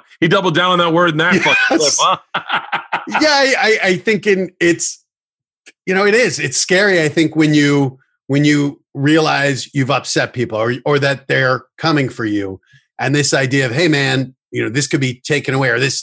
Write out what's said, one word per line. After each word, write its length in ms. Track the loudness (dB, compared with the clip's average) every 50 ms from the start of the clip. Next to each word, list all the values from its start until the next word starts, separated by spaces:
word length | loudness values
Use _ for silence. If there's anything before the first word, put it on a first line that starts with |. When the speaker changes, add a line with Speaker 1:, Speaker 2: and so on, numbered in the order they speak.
| -8 _ -6 -2
Speaker 1:
He 60 | 0 2
doubled 280 | 2 2 2 0 0
down 160 | 2 2 2
on 60 | 2 2
that 140 | 2 2 2
word 160 | 2 2 2
in 60 | 2 0
that 160 | 2 2 2
Speaker 2:
Yes. 80 | 2 2
Speaker 1:
fucking 340 | 2 2 2 2 2 0 0
clip, 160 | 0 0 0 0 0 0 0 -2 -4 _ -10
huh? 480 | -10 -6 -6 -6 -6 -6 -6 -8 -8 -8 -8 -10 -8 -6 -4
<laughs> 140 | -2 0
Speaker 2:
Yeah, 60 | 2 2
I, 260 | 2 2 2 2 2 2
I, 200 | 2 2 0 2 2 0
I 80 | 0 0
think 280 | 0 -2 -2 0 2 0
in, 240 | 0 0 0 -4 -4 0
it's, 440 | 0 0 0 0 -2 -8 -8 -10 _ _ _ _ _ _ _ _ _ _ _ _ _ -20 -20 _ _
you 80 | -2 0
know, 120 | 0 2
it 80 | 2 4
is. 260 | 2 2 2 0 -2
It's 180 | -4 -4 -4 -4
scary, 440 | -2 0 2 2 2 2 2 2
I 80 | 2 0
think, 260 | 2 0 0 0 2
when 180 | 2 2 2 4
you, 460 | 4 4 2 2 2 0 -2 -4 -8 _ _ _ _ _ -2
when 180 | 0 0 2
you 360 | 2 2 2 0 -2 -4 -8 _ _ -6
realize 800 | -2 0 2 2 4 2 2 0 0 0 -2 -2 -4 -6 -6 -4
you've 180 | -2 -2 0
upset 420 | -2 -2 -2 -4 -2 -2 -2 -2 -4
people 240 | -6 -6 -4 -4 -2
or, 160 | -2 -2 -4 -4 -2
or 140 | 0 0 0
that 280 | 0 0 -2 -4 -4 -4
they're 380 | -2 0 0 0 0 -2 -6 _ _ -6
coming 320 | -2 0 0 0 0 -2
for 160 | -4 -6 -4
you. 340 | -2 -2 -4 -4 -6 -10 -14 _ _ _ -20 _ _ _ -6
And 140 | -4 -2 0
this 200 | 0 0 0 0
idea 320 | 0 0 0 0 0 0
of, 60 | 0
"Hey, 160 | 0 0 0 2
man, 480 | 2 2 0 0 0 -2 -4 -6 -10 _ _ _
you 120 | -8 -6 -6
know, 60 | -4
this 180 | -4 -4 -2 -2
could 120 | -2 -2
be 200 | -2 -2 -4 -6
taken 320 | -6 -4 -4 -4 -2 -2 -2
away," 160 | 0 0 0
or 100 | 0 0
this, 220 | -2 -2 -4 -6